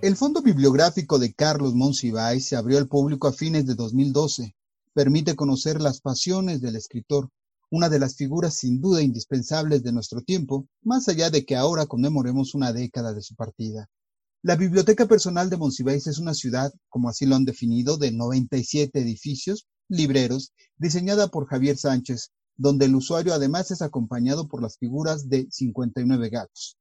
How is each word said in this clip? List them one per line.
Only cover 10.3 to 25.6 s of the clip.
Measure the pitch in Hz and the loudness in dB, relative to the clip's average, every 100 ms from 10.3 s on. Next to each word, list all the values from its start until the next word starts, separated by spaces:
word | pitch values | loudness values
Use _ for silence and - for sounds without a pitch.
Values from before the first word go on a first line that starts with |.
| 185 139 135 135 _ | -4 -2 -6 -8 _
más | 220 254 254 | -2 0 0
allá | 165 165 | 0 2
de | 151 | 2
que | 131 | 0
ahora | 131 139 165 147 | 0 2 2 -2
conmemoremos | 117 135 151 123 127 131 143 | 0 0 0 0 0 -2 -2
una | 131 | -2
década | 117 123 127 117 | -2 -4 -6 -6
de | 104 | -8
su | 101 110 | -12 -12
partida. | 110 - 110 107 107 _ _ _ _ _ | -12 -8 -8 -8 -14 _ _ _ _ _
La | 175 170 | 0 2
biblioteca | 185 180 185 214 233 | 2 2 4 4 6
personal | 220 185 175 185 | 4 4 -2 -2
de | 175 | -2
Monsiváis | 151 - 131 143 147 | -2 -2 -2 -2 -2
es | 143 | -6
una | 170 | -4
ciudad, | 151 127 123 139 - _ | -6 -4 -2 -4 -6 _
como | 123 120 | -4 -4
así | 113 | 0
lo | 139 135 | 2 4
han | |
definido, | 135 120 120 117 123 156 | 2 0 -2 0 0 0
de | 143 | 0
noventa | 113 120 131 123 131 | -2 -2 0 0 -2
y | |
siete | 120 151 143 143 | -2 -2 0 -2
edificios, | 120 110 147 135 - 208 _ _ _ | -4 -4 -6 -8 -6 -8 _ _ _
libreros, | 175 151 135 123 127 135 _ _ _ | 0 2 2 2 -2 -6 _ _ _
diseñada | 160 170 180 208 202 | -2 -2 0 0 0
por | 165 143 | -2 -4
Javier | 135 135 139 | 0 0 0
Sánchez, | 143 131 123 123 - _ _ _ | 0 0 -2 -8 -10 _ _ _
donde | 135 143 135 | 2 4 4
el | 135 | 4
usuario | 131 170 165 | 2 -2 0
además | 160 139 160 185 | 0 0 -2 -4
es | 180 | -4
acompañado | 156 143 113 123 120 147 156 | -4 -4 -6 -2 0 0 -4
por | - | -6
las | 120 - | -8 -6
figuras | 123 135 156 156 135 | -6 -4 -4 -4 0
de | 131 131 | -2 -2
cincuenta | - | -4